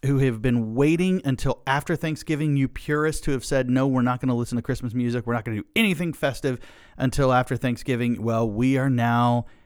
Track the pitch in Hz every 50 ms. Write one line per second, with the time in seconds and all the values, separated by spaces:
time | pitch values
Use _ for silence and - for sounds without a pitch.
0 | - 135 143 135 139 131 120 110 107 131 120 120 113 110 110 123 139 151 165 170
1 | 180 185 185 185 - 143 131 - - 139 127 - - - 135 143 143 - 175 151
2 | - 160 156 - - - 156 143 151 156 143 139 135 131 - - - - 151 147
3 | 151 156 156 - - - 139 131 - - 139 135 127 123 123 131 131 139 131 127
4 | 120 123 123 123 - 131 123 120 120 - - 120 117 - 127 - - 120 107 123
5 | 123 120 120 123 107 120 117 120 113 - 110 107 101 _ _ 214 226 208 180 143
6 | 180 170 147 - - 143 127 - - 143 127 120 - - - - - - - -
7 | 131 131 - - 143 131 127 123 127 - 131 117 - 127 120 117 - - 131 117
8 | 123 120 120 - 107 113 113 113 117 113 104 107 120 131 135 131 131 139 131 120
9 | 117 117 120 120 120 120 120 120 117 - - _ _